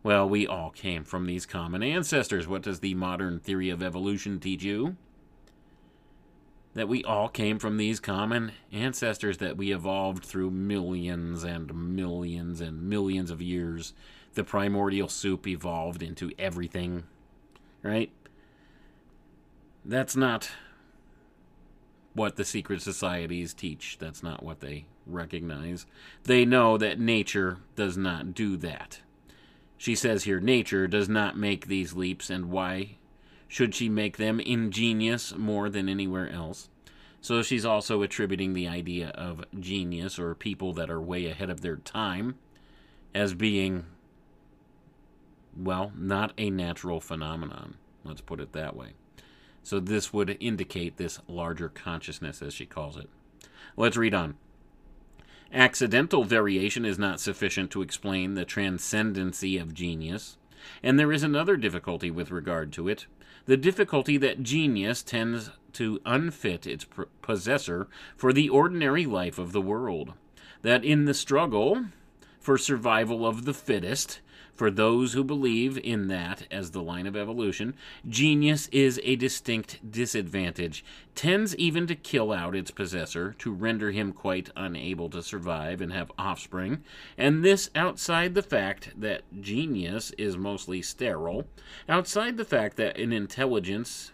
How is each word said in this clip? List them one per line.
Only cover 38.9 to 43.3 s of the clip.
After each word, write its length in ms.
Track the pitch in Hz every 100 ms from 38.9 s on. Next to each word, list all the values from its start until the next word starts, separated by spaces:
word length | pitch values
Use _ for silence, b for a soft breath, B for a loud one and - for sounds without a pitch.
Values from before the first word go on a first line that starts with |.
| 87 82
of 340 | - 87 82 - 98
genius 600 | 90 98 87 85 92 -
or 160 | 85
people 380 | 82 110 95 92
that 160 | 85 80
are 100 | 82
way 260 | 82 90 87
ahead 220 | 80 95
of 140 | 85
their 140 | 87 76
time 580 | - 113 107 92 117 131 _ b b b b b b
as 200 | 98 101